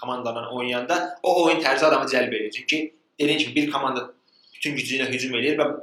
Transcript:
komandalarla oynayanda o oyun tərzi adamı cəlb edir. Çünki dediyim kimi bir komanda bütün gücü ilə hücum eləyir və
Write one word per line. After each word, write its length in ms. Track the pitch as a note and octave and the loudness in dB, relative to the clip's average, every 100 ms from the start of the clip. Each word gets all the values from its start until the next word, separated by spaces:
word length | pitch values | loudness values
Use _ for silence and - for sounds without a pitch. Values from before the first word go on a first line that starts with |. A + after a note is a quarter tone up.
komandalarla 500 | - B2 A#2 A#2 A#2+ | -8 -6 -6 -6 -6
oynayanda 680 | B2 B2 B2 B2 F3 - - | -6 -4 -2 0 0 -2 -2
o 220 | F3+ F3 E3 | 2 4 4
oyun 140 | E3 | 4
tərzi 220 | C3+ C#3 D#3 | 4 4 4
adamı 200 | C3+ C3+ | 4 2
cəlb 220 | B2+ A#2+ G#2+ | 0 0 -2
edir. 160 | G#2+ | -6
Çünki 440 | - - D#3 D#3 - _ - | -6 -4 -2 -4 -10 _ 0
dediyim 200 | D3 D#3 | 2 2
kimi 160 | C3 C#3+ | 0 0
bir 160 | D3 | 0
komanda 380 | C#3 C3+ B2 B2 - _ _ _ - | 0 -2 -2 -6 -12 _ _ _ -8
bütün 200 | D#3 C3 | -6 -4
gücü 220 | A2+ C3+ | -2 -2
ilə 100 | C3 | -2
hücum 240 | B2 B2+ A#2+ | -2 -2 0
eləyir 200 | C3+ D3+ | 0 2
və 80 | C#3+ - | 0 -2